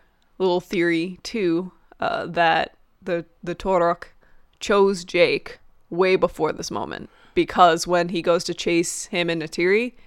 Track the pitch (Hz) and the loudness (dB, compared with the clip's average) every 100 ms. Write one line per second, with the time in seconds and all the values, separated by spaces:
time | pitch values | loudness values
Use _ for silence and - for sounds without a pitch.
0 | _ _ _ - 185 180 - 196 170 165 | _ _ _ -2 0 0 -2 0 2 0
1 | 180 180 - 226 180 165 185 - _ - | -2 -8 -8 -2 0 0 -4 -12 _ -6
2 | - - - 170 165 160 - _ _ _ | -4 -4 -4 0 2 2 -2 _ _ _
3 | 190 170 - _ 170 165 190 185 170 170 | -6 -6 -6 _ -10 -6 0 2 2 -2
4 | - - _ - _ - - 202 196 196 | -8 -20 _ -20 _ -10 0 4 4 2
5 | 175 175 156 139 - - - - - 170 | -2 2 4 2 -6 -20 -20 -20 -8 0
6 | 185 185 180 - 156 - - - - - | 2 4 2 0 -4 -4 -8 -8 -8 -10
7 | - _ - - 165 - 175 165 170 175 | -14 _ -8 -2 0 4 4 4 0 0
8 | 175 180 170 175 175 170 - 170 165 - | 0 -2 0 0 -2 -6 -2 0 -2 -4
9 | - 180 170 165 156 - 175 208 247 - | -6 -4 -2 -4 -6 -2 0 2 0 -8